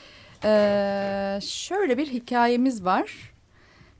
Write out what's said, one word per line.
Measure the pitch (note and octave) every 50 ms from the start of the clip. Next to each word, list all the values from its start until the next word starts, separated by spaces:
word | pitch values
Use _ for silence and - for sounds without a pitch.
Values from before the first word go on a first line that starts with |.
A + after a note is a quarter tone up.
| - - - - - - - - -
Ee, | G#3+ G#3+ G#3 G#3 G3+ G3+ G3+ G3+ G3+ G3+ G3 G3 G3 G3 G3 G3 G3 G3 G3+
şöyle | G3 - - - - - E4+ G4+ G4+ C#4+ A#3+ A#3+
bir | D#4
hikayemiz | D4 B3 A#3 - - B3 A#3+ A#3+ A#3+ A#3+ A#3+ B3+ C4+ B3 G#3+ F3+
var. | F#3 F#3+ B3 F#4 - - - - - - _ _ _ _ - - - - - - - _